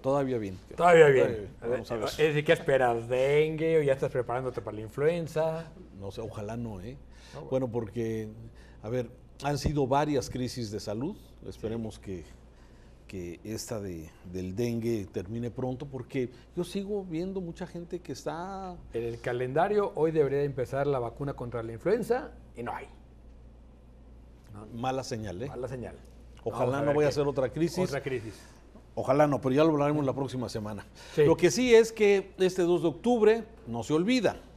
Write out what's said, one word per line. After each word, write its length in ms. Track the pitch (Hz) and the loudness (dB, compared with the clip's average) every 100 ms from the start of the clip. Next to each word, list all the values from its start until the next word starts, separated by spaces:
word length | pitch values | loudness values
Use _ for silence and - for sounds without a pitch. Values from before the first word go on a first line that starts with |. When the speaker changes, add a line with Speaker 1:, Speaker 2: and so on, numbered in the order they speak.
Speaker 1:
Todavía 340 | 135 139 135 123 | 0 0 0 -2
bien. 220 | 104 92 - - | -4 -8 -14 2
Speaker 2:
Todavía 320 | 170 170 151 | 8 10 10
bien. 180 | 135 120 | 10 4
Speaker 1:
Todavía 140 | 113 | 0
bien. 320 | 101 - 117 | -8 -10 -4
Vamos 200 | 120 110 | -4 -4
a 40 | 117 | -4
ver. 100 | 123 | -4
Speaker 2:
Es 120 | - | 2
decir, 280 | 151 147 151 | 2 2 2
¿qué 80 | |
esperas? 560 | 165 165 135 123 117 117 | 2 4 4 4 2 0
¿Dengue 680 | 127 135 147 156 156 160 160 | 0 4 4 2 0 2 4
o 20 | |
ya 120 | 143 | 4
estás 180 | 135 139 | 2 0
preparándote 500 | 131 117 123 127 117 | -2 -4 -4 -4 -6
para 140 | 107 104 | -8 -10
la 80 | |
influenza? 880 | 110 120 147 175 160 156 160 160 160 - - 95 | -10 0 0 0 -4 -2 -2 -4 -10 -18 -20 -14
Speaker 1:
No 120 | 98 | -12
sé, 100 | 95 | -10
ojalá 340 | 113 110 104 113 | -10 -10 -8 -8
no, 260 | 117 98 | -8 -10
¿eh? 160 | 98 139 - - - | -12 -14 -18 -20 -18
Speaker 2:
No, 60 | 135 | -16
bueno. 100 | 143 | -4
Speaker 1:
Bueno, 220 | 131 131 | -4 -2
porque, 580 | 113 113 120 113 110 107 110 113 - - - | -4 -6 -4 -4 -4 -8 -12 -18 -20 -20 -14
a 60 | 107 | -6
ver, 200 | 127 113 - - - | -6 -6 -12 -20 -8
han 140 | 143 143 | -4 0
sido 300 | - 147 131 | 0 0 2
varias 420 | 139 151 143 - | 2 2 0 -2
crisis 400 | 131 123 127 113 | -6 -6 -4 -6
de 100 | 104 | -6
salud. 380 | - 107 147 208 - - - | -6 -6 -6 -8 -18 -18 -16
Esperemos 480 | 95 110 117 110 - | -10 -6 -6 -8 -10
Speaker 2:
Sí. 60 | |
Speaker 1:
que, 240 | - 92 78 - - - - - - - - | -10 -10 -12 -20 -20 -20 -20 -20 -20 -20 -16
que 320 | 98 87 85 | -12 -10 -12
esta 360 | 104 107 - 110 | -10 -10 -8 -8
de, 280 | 101 85 80 - 92 | -8 -10 -14 -18 -12
del 240 | 90 92 92 | -8 -8 -4
dengue 520 | 120 117 113 113 95 | -2 -2 -2 -4 -4
termine 380 | 110 90 117 120 | -8 -8 -8 -8
pronto, 380 | 117 127 127 143 | -6 -6 -6 -10
porque 420 | 131 117 139 127 - - - | -12 -8 -4 -6 -8 -14 -8
yo 80 | |
sigo 400 | 175 196 196 208 185 | -6 -6 -4 -6 -4
viendo 360 | 160 185 190 | -6 -6 -6
mucha 240 | 170 160 175 | -8 -10 -12
gente 360 | 170 170 175 | -12 -10 -12
que 100 | - | -10
está 640 | 131 - 156 180 190 185 175 - | -8 -8 -8 -8 -10 -12 -14 -10
Speaker 2:
En 100 | 117 | -6
el 160 | 117 117 | -6 -6
calendario 720 | - 123 127 139 190 208 202 - | -4 -4 -2 2 2 2 0 0
hoy 160 | 160 | 2
debería 320 | 160 139 139 | 4 2 2
empezar 420 | 143 139 120 135 143 | -2 -2 -4 0 0
la 140 | 135 | 0
vacuna 340 | 117 - 139 | -2 -6 -8
contra 300 | 131 123 120 | -6 -8 -6
la 80 | 113 | -8
influenza 600 | 113 165 226 208 247 311 - - - | -4 0 0 2 -2 -2 -16 -20 -10
y 60 | |
no 100 | 120 | -8
hay. 140 | - - - - - - - - - - - - - - - - - - | -8 -12 -18 -20 -20 -20 -20 -20 -20 -20 -20 -20 -20 -20 -20 -20 -20 -20
No. 140 | 104 107 | -18 -14
Speaker 1:
Mala 280 | 117 131 131 | -6 -2 -2
señal, 400 | 123 117 107 90 | -4 -6 -6 -8
¿eh? 60 | 135 | -8
Speaker 2:
Mala 220 | 123 123 | -8 -8
señal. 260 | 127 101 76 - - - - | -8 -10 -14 -20 -20 -20 -10
Speaker 1:
Ojalá 220 | - 110 120 | -8 -2 0
Speaker 2:
Vamos 100 | 139 | 0
a 40 | |
Speaker 1:
no 60 | 143 | 2
Speaker 2:
ver 80 | 147 | 2
Speaker 1:
vaya 100 | 151 | 2
a 40 | |
Speaker 2:
qué 40 | 131 | 2
Speaker 1:
ser 100 | 143 | 0
otra 240 | 135 127 | 0 -2
crisis. 320 | 139 165 175 185 | 0 -2 0 -2
Speaker 2:
Otra 180 | 139 | -2
crisis. 340 | 139 127 107 98 - - - - - - | -4 -6 -6 -14 -20 -20 -20 -20 -12 -6
Speaker 1:
Ojalá 300 | 110 139 151 | 2 4 4
no, 140 | 135 | 4
pero 160 | 131 131 | 2 4
ya 80 | |
lo 60 | 160 | 4
hablaremos 360 | 151 143 151 139 | 4 2 2 0
la 60 | |
próxima 380 | 120 135 127 113 | -2 -4 -4 -6
semana. 360 | 117 104 104 - - - - | -6 -8 -10 -12 -18 -8 4
Speaker 2:
Sí. 80 | |
Speaker 1:
Lo 140 | 151 160 | 6 8
que 120 | 175 | 4
sí 240 | 220 254 | 4 8
es 200 | 226 226 | 8 8
que 400 | 226 208 196 190 - | 4 4 4 0 0
este 260 | 185 185 | 0 2
dos 180 | 175 175 | 2 4
de 80 | 160 | 2
octubre 560 | 156 233 240 208 226 - - - | 0 2 6 6 4 0 -16 -8
no 160 | 117 | -8
se 120 | 113 | 0
olvida. 480 | 151 180 254 175 98 - | 2 4 4 2 0 -12